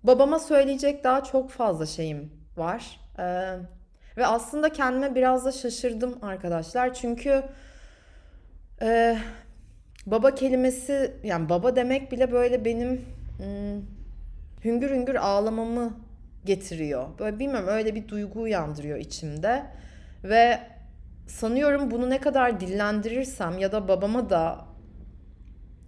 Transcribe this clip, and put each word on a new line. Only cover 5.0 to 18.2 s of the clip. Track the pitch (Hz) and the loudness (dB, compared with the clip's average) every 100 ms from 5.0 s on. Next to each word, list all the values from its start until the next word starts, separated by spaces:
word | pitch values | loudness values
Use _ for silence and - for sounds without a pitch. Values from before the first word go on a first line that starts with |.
| 277 | 0
biraz | 254 254 254 | 4 4 4
da | 254 | 0
şaşırdım | 269 247 226 247 220 247 247 | -4 -6 -4 -4 -2 -4 -6
arkadaşlar. | 208 185 175 170 160 247 254 | -8 -6 -2 -2 -2 0 0
Çünkü, | 254 240 240 285 269 269 - - - - - - - - - - - - - | -2 -4 -2 2 2 0 -14 -20 -20 -20 -20 -20 -20 -20 -20 -20 -20 -20 -4
e, | 220 233 233 226 220 220 - - - - - - - | 2 4 6 4 -4 -12 -20 -20 -20 -20 -20 -16 -2
baba | 226 262 | 4 4
kelimesi, | 269 262 254 254 254 - 277 269 - | 4 2 4 2 0 -2 -2 -2 -4
yani | 214 170 160 | -4 -2 0
baba | 175 240 254 | 2 2 2
demek | 247 269 269 | 2 0 -2
bile | 240 254 | 0 2
böyle | 247 247 247 | 4 4 2
benim, | 220 233 247 254 - - - - | 0 -2 -2 -4 -6 -14 -12 -10
hmm, | 196 202 202 202 202 - - - - - - - | -8 -6 -6 -8 -10 -14 -14 -14 -14 -14 -16 -6
hüngür | 220 240 269 | -2 0 2
hüngür | 269 247 | 0 0
ağlamamı | 254 196 202 214 220 226 233 233 226 - - - - | 0 2 2 2 -2 -2 -2 -4 -6 -16 -20 -20 -10
getiriyor. | 196 190 - 165 151 135 139 - | -2 -2 -2 -6 -4 -4 -6 -6
Böyle | 214 214 | -6 -4
bilmiyorum, | 269 254 185 | -4 -2 0
öyle | 214 220 | 0 0
bir | 214 214 | -4 -6
duygu | 208 | -8